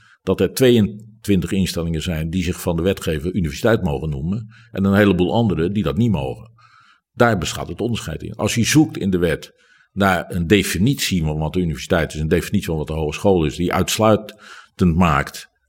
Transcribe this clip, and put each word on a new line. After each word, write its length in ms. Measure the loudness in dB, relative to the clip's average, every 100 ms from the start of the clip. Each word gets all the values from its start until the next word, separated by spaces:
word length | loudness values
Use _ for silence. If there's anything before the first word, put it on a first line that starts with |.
| _ _
dat 200 | -4 0
er 120 | 0
tweeëntwintig 1000 | 2 4 4 2 -2 -16 -14 0 0 0
instellingen 500 | 0 -2 -2 -4 -4
zijn 280 | -4 -4 -4
die 140 | -4
zich 180 | -4 -4
van 140 | -4 0
de 60 |
wetgever 520 | 0 -2 -4 -4 -4 -4
universiteit 480 | -4 -2 0 2
mogen 260 | 0 -2 -4
noemen 380 | -4 -4 -6 -8 -18 -14
en 120 | -2
een 120 | 2 4
heleboel 380 | 4 4 2
andere 380 | 0 0 0 -2
die 120 | -2
dat 140 | -2 0
niet 140 | 0
mogen. 400 | 0 -4 -8 -16 _ _ _ _ _ _
Daar 260 | 0 2 2
bestaat 300 | -2 -6 -10
het 140 | -6
onderscheid 420 | -6 -4 -6 -10
in. 120 | -10 -6
Als 200 | -2 0
je 80 |
zoekt 340 | 2 4 4 0
in 120 | -2
de 80 | 2
wet 440 | 2 0 -6 _ _ _ _
naar 340 | 0 2 2 -2
een 200 | -4 4
definitie 760 | 4 4 2 2 2 -2 -2
van 140 | 0 -2
wat 160 | -2
de 60 | -2
universiteit 540 | -2 -4 -2 0 0
is, 60 | -2
een 80 | 0
definitie 400 | 0 0 -4 -2
van 100 | -4
wat 100 | -4
de 60 |
hogeschool 520 | -4 -4 -2 2 4 2
is, 100 | 0
die 180 | -2
uitsluitend 1200 | -2 -2 2 2 2 0 -16 -20 -20 -20 0 2 4
maakt 520 | 2 2 -2 -10 -20 _